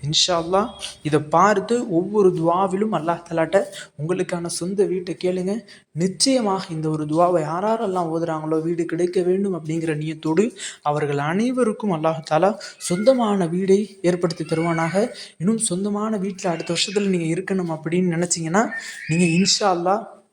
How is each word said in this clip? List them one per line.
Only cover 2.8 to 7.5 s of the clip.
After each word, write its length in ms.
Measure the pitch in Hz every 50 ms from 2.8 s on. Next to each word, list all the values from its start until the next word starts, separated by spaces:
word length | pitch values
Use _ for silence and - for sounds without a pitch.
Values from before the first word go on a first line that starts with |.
| 208 220 208
அல்லாஹ் 300 | 160 147 165 170 165 -
தஆலாட்ட 380 | - 165 165 165 160 165 196 226 - - - - - _
உங்களுக்கான 540 | - 143 160 185 190 185 - 185 175 170 170
சொந்த 340 | 165 - 170 180 202 196 202
வீட்டை 300 | 175 175 190 180 - 165
கேளுங்க. 400 | - - 180 180 185 180 185 202 233 226 - - - _ _ _
நிச்சயமாக 760 | 151 165 190 185 - - 262 262 254 226 202 190 190 185 -
இந்த 160 | 165 156 156 156
ஒரு 180 | 156 151 151
துஆவை 340 | 151 151 165 175 175 185 170
யார் 260 | 156 151